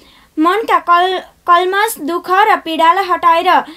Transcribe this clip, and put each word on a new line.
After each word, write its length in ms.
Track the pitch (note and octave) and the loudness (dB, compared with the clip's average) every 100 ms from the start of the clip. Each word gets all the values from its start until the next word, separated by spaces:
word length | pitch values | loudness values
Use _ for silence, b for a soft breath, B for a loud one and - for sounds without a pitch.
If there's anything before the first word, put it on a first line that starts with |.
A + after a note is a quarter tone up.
| B B B - | B B B -2
मनका 400 | D#4+ G4+ A4+ F4+ | 0 0 0 -2
कल-, 420 | - F4 F#4 F#4 - _ - | 2 2 2 -2 -10 _ 0
कल्मस, 480 | F4 F4+ G4 A4 - | 0 2 -2 -4 -4
दुःख 300 | D4 E4+ - | -6 -6 -2
र 260 | F#4 G#4+ F4+ | 0 2 0
पीडालाई 480 | E4 D#4+ E4 F4+ | -2 0 2 2
हटाएर 440 | F#4 - E4+ E4 F4+ D4+ - | 0 0 2 2 2 0 0